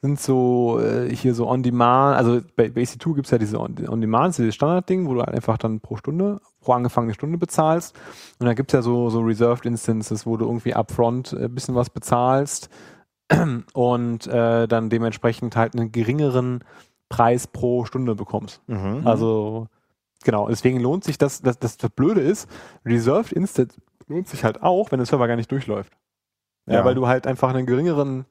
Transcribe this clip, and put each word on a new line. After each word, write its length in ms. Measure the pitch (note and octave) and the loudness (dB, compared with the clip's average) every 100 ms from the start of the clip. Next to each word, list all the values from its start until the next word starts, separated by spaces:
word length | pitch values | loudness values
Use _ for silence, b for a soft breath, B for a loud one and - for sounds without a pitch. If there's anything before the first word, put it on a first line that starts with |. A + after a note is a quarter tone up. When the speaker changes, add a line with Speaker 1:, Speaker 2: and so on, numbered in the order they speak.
Speaker 1:
sind 180 | C#3 C#3+ | -2 -2
so, 600 | - C3 B2 B2 A#2+ A#2 | 0 2 4 2 2 0
äh, 280 | A2 A#2 B2 | 0 0 -2
hier 200 | A#2+ C3 | 0 0
so 140 | A#2 A#2 | 0 0
On-Demand, 680 | B2+ B2 A#2+ A#2+ B2+ C#3 C3 | 0 0 4 4 6 6 4
also 220 | A#2+ A#2+ - - | 4 2 0 0
bei, 120 | A2+ | 0
bei 120 | A#2+ | 2
E 40 | |
C 140 | B2 B2 | -4 -2
two 160 | - | -2
gibt's 160 | D3 C3+ | -2 0
ja 80 | B2 | 0
diese 220 | G#2 A2 | 0 -4
On-, 160 | - - - | -6 -6 -4
On-Demand, 480 | A#2 A2 A2+ E3 E3+ | -2 0 2 2 2
dieses 200 | A2+ G2+ | 0 2
Standardding, 500 | D3 F3+ F3+ F#3 F3 | 2 2 0 -2 0
wo 80 | |
du 60 | B2 | -2
halt 140 | A#2+ | -2
einfach 220 | B2 - A2+ | -2 -2 -2
dann 220 | A2 A2 | -2 -4
pro 160 | - G2+ | -8 -8
Stunde, 440 | - D#3+ G3+ G3+ _ _ | -6 -2 -2 -4 _ _
pro 120 | - | 0
angefangene 420 | B2 A#2+ - A#2 | 2 2 0 -2
Stunde 240 | G#2 C#3+ E3+ | -4 -4 -4
bezahlst 580 | F3 - D#3 E3 E3+ - B B B B | -2 2 4 2 -2 -18 B B B B
und 60 | A#2+ | 0
dann 100 | A#2 | 0
gibt's 160 | C#3 | 2
ja 100 | C#3 | 2
so, 260 | A#2+ A#2+ A#2+ | 2 0 0
so 120 | A2+ | 0
Reserved 440 | A2+ A2 A#2 A#2+ A#2+ | 0 2 2 2 -2
Instances, 600 | A#2 - A2 G#2+ G#2+ - | -6 -2 -2 -2 -6 -4
wo 100 | A2+ | -2
du 100 | A2+ | -2
irgendwie 280 | A#2 - | -2 -2
upfront, 580 | - A2+ - A#2 B2 B2+ | -2 -2 0 0 0 -6
äh, 160 | C3 A#2 | -6 -6
bisschen 280 | B2 - B2 | -6 -4 -2
was 140 | A#2+ | -2
bezahlst 760 | - - A#2+ B2 C3+ C#3+ - - B B B B _ _ | -6 -2 0 4 2 0 -6 -12 B B B B _ _
<clears throat> 420 | D#3+ E3 A#2+ - | 0 2 -4 -6
und, 540 | - B2 B2 A#2+ A2+ - | -2 0 2 -2 -6 -4
äh, 400 | A#2+ A#2 A#2 A2+ | 0 2 2 2
dann 240 | A2+ A2+ | 0 0
dementsprechend 640 | A#2 A2+ G#2+ A#2+ A2+ A#2+ A#2 | 0 -2 -2 -2 -2 -4 0
halt 180 | A2+ A#2+ | 0 0
einen 160 | A#2 | -4
geringeren 720 | A2+ A2+ C#3+ D3 B2+ B2 B2 - B B _ _ | -2 -2 0 0 0 -2 -4 -10 B B _ _
Preis 380 | - A#2 B2 - | 2 4 4 -2
pro 380 | - B2 B2 | -4 0 0
Stunde 320 | A2+ C3 B2+ G#2 | -2 -4 -2 -4
bekommst. 440 | G2+ A2 G#2+ - - | -4 -6 -8 -18 -8
Speaker 2:
Mhm. 400 | A2 G2 A#2 C#3+ | -6 -4 -2 0
Speaker 1:
Also, 640 | A2 A2+ A2 G#2+ A2 A2+ _ _ _ _ _ | 2 2 0 -2 -8 -10 _ _ _ _ _
genau, 260 | - A#2+ G#3 | 0 0 0
deswegen 320 | A2+ B2+ B2+ | 0 0 0
lohnt 240 | A#2+ F3 | -2 -2
sich 120 | F3+ C#3+ | -4 0
das, 240 | C#3+ - | -2 0
das, 180 | C3 A#2+ | -4 -2
das 180 | A#2+ - A2+ | -6 -4 -8
Blöde 260 | - C#3 G#3 | 0 2 2
ist, 260 | C#3 G#3+ - B B B | 0 -2 -6 B B B
Reserved 480 | - A#2 A#2 D#3+ A#3 | -2 2 4 2 0
Instance 480 | - F#3+ - B2+ - _ _ - | -2 -2 0 -2 -4 _ _ -10
lohnt 220 | D3+ F#3+ | -8 -8
sich 160 | C#3 | -4
halt 180 | A2+ G#2+ | -4 0
auch, 280 | - F#3 G#3+ | 0 0 0
wenn 80 | C3 | -2
der 80 | A#2+ | 0
Server 200 | C#3+ A#2+ | 0 2
gar 80 | A#2 | 0
nicht 140 | A2+ | -2
durchläuft. 420 | C3+ B2+ G#2 G2 _ _ _ _ _ _ _ - | -4 -4 -6 -6 _ _ _ _ _ _ _ -2
Ja, 80 | - | 2
Speaker 2:
Ja. 80 | |
Speaker 1:
weil 100 | B2+ | 4
du 120 | B2+ B2 | 2 2
halt 200 | B2+ C3 | 2 0
einfach 220 | B2+ C3 | 0 0
einen 100 | C3 | 0
geringeren 640 | B2+ B2+ E3+ D3+ C#3 C3 C3 | 0 0 2 0 0 -4 -10